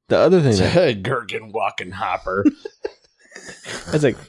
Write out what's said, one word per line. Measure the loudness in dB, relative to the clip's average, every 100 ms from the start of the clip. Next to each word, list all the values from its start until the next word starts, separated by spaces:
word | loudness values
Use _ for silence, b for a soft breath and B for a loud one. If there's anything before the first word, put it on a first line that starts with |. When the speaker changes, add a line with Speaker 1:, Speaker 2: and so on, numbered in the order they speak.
| -2
Speaker 1:
the | 2
other | 4 4
thing | 4 4
that | 4 2 2 0
Speaker 2:
<laughs> |
Gergen | -4 -6 -6 -12 -8
Wackenhopper. | -6 -6 -8 -12 -8 -6 -6 -4 0 0
Speaker 1:
<laughs> | -2 -12 _ -14 -14 _ _ _ -20 -20 -20 -16 -14 -4
I |
was | 0
like | 0 -2